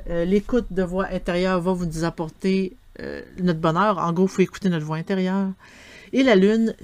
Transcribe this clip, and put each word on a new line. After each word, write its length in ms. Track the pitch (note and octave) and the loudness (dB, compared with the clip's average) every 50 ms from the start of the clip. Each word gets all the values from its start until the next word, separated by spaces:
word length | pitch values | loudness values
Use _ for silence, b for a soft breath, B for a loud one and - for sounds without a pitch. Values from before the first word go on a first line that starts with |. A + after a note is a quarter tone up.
| - E3 | -2 -4
euh, 140 | E3+ E3+ E3+ | -2 -2 0
l'écoute 400 | F3+ G3 G#3 G3+ - B3+ A#3 - - | 2 2 0 0 0 0 -2 -2 -2
de 120 | F3+ F#3+ | -2 -4
voix 240 | F#3 E3+ F3+ F#3+ F#3+ - | -2 -2 -2 -4 -4 -4
intérieure 500 | F#3 F3+ - F#3+ F3 F3 F#3 F#3+ F#3 F3+ | -6 -6 -4 -2 -2 0 0 0 0 0
va 100 | E3 F#3 | 0 0
vous 320 | F#3 F3+ F3+ E3 D#3 D#3+ E3 | -2 -2 -4 -6 -4 -4 -4
apporter, 720 | E3 D#3+ - E3 D#3 - - - F#3+ F#3+ F#3+ F#3+ F#3 - - _ - - - | -4 -4 -4 -8 -8 -8 -4 -2 0 0 0 0 -4 -6 -14 _ -20 -18 -14
euh, 220 | - C#2 - - - - - - | -12 -12 -12 -12 -14 -14 -8 -2
notre 160 | F3+ F3+ E3 D#3+ | 0 0 0 2
bonheur. 400 | E3 D#3+ D#3+ F3 G3 A3 G3 E3 | 0 0 2 2 2 2 2 0
En 140 | D#3 E3+ | 0 0
gros, 160 | E3+ F3+ F#3+ F#3+ | 0 2 0 2
faut 140 | - - | 2 2
écouter 260 | F#3 - - - - F#3+ | 0 0 0 -4 -2 -2
notre 160 | E3+ D#3+ D3+ | 0 -2 -2
voix 140 | D#3 D#3 D#3+ | -4 -6 -6
intérieure. 500 | D#3+ - G3 F#3+ F#3 F#3 F#3+ G3 G3 F#3+ F#3+ - B B B B B B B B B B | -4 -4 -2 -2 0 0 0 -2 -2 -4 -6 -10 B B B B B B B B B B
Et 100 | B B3 | B 2
la 140 | C4+ C4 G#3+ | 4 6 6
lune, 380 | F#3+ F#3+ G#3 A3 A3+ A3+ A3 - - | 6 6 4 4 2 0 0 -2 -6